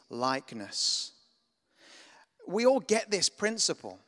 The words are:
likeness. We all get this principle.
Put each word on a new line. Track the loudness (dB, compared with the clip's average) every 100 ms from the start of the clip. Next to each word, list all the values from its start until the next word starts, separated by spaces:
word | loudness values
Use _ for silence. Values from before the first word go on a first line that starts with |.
| -12
likeness. | -2 0 -2 -4 -12 -8 -2 0 0 -4 -12 _ _ _ _ _ _ -20 -20 -20 -20 -20 _ -6
We | 2 4
all | 4
get | 2 0 0
this | 0 0
principle. | 0 -2 0 -2 -2 -8 -14